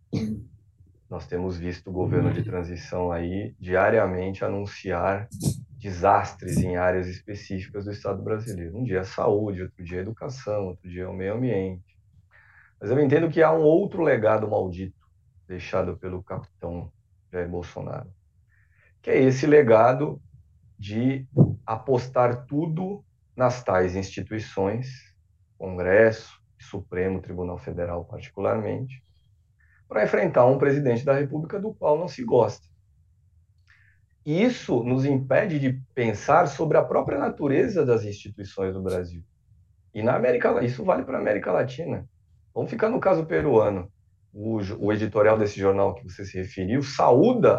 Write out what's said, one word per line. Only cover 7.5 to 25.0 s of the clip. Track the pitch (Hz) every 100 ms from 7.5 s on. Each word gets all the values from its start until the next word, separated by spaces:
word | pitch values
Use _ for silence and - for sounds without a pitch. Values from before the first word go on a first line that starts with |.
| 95 95 101 101
do |
Estado | 104 - 98
brasileiro. | 101 110 117 92 82 98
Um |
dia | 127 90
a |
saúde, | 95 - - 104 104 92
outro | 92 -
dia | 85 90
a |
educação, | 101 113 147 131 104 104 92
outro | 90 92
dia | 90 92
o |
meio | 92 95
ambiente. | 113 127 98 95 92 - _ _ _ _ _ _ _ _ _
Mas | 101
eu | 131
entendo | 139 151 165
que | 160
há | 156
um | 160
outro | 151 170 196 190
legado | 165 120 107 110 107
maldito | 104 95 87 95 - _ _ _ _ -
deixado | 90 - 92 92 85
pelo | 92 90
capitão | - 92 - _ 87 85 82 - _ _ _
Jair | 90 85
Bolsonaro, | 87 85 - - - 92 - _ _ _ _ _ _ _ _
que | -
é | -
esse | 131 127 151
legado | 147 131 110 120 135 151 - - - _ _ _ -
de | 101 107 127 135 131 139 - 104 -
apostar | 113 - 123 - 127 123 120 -
tudo | 143 165 156 190 208 - _ _ -
nas | 123 -
tais | - 92 90 95
instituições, | 95 - 90 107 - - 98 117 131 127